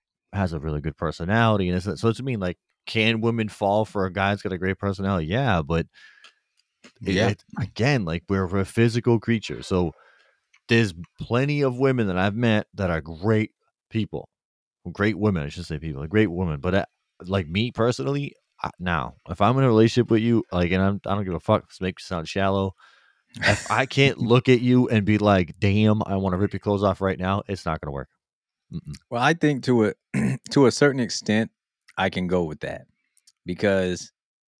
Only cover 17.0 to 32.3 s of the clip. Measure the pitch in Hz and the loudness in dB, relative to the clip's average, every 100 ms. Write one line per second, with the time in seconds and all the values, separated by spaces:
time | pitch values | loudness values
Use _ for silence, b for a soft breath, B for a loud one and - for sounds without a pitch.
17 | _ _ 87 98 78 92 120 110 117 123 | _ _ -4 -4 -2 -4 -4 -2 -2 -2
18 | 135 143 143 - _ _ - - 90 80 | -4 -6 -8 -14 _ _ -12 -6 -4 -2
19 | 62 - - 90 101 135 131 110 113 123 | -4 -10 -12 0 2 4 4 6 4 4
20 | 110 113 117 113 - 90 87 92 95 101 | 2 2 4 0 0 0 0 2 0 -2
21 | - 101 92 82 - 107 - - 92 - | -4 -4 -4 -4 0 0 0 -8 -8 -8
22 | - 90 80 98 98 98 98 - b b | -8 -8 -6 -2 0 0 -2 -6 b b
23 | b b b 95 101 101 - 107 135 139 | b b b -2 0 0 0 -2 0 2
24 | 135 - 107 123 - 123 123 127 123 110 | 2 2 2 4 6 4 6 4 4 2
25 | 101 104 104 98 85 - 101 104 107 107 | 2 2 4 4 2 -2 0 4 4 2
26 | - 98 95 90 101 98 104 101 101 95 | 0 -2 -2 0 -2 -2 -2 2 2 2
27 | 98 87 92 98 - 95 - 80 76 69 | -2 -2 -2 -2 -4 -8 -6 -6 -6 -10
28 | 67 _ _ _ _ _ _ 160 147 - | -12 _ _ _ _ _ _ -14 -12 -16
29 | _ 120 139 165 151 131 127 120 107 - | _ 0 0 2 0 0 2 2 2 -2
30 | _ 131 127 131 - - 120 - 143 131 | _ -2 -2 -4 0 4 4 6 2 2
31 | 110 - - 107 113 - _ _ _ - | -4 -4 0 0 0 -6 _ _ _ -4
32 | 95 - 90 | -2 -2 -2